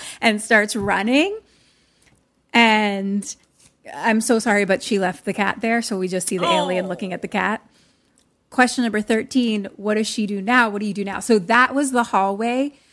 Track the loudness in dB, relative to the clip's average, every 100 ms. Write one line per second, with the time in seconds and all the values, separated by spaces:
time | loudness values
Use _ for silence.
0 | -8 -2 0 0 2 2 2 -2 -2 0
1 | 2 2 0 -4 -14 _ _ _ _ _
2 | _ _ _ _ _ 2 4 4 2 -2
3 | -2 -4 -4 -12 _ _ _ _ -16 -4
4 | 0 2 2 2 2 2 2 0 0 0
5 | 0 -2 -4 -2 -2 -2 -2 -2 -2 -4
6 | -2 -4 -2 -2 0 2 0 -2 -4 -6
7 | -8 -8 -6 -2 -2 -4 _ _ _ _
8 | _ _ _ _ _ 2 2 2 -2 -2
9 | 0 -2 0 0 0 0 -4 -6 -2 -2
10 | -2 -4 -4 -4 0 2 2 -2 -4 -4
11 | -6 -4 2 2 4 4 4 0 0 0
12 | 0 2 0 0 -2 -2 -2 -6 _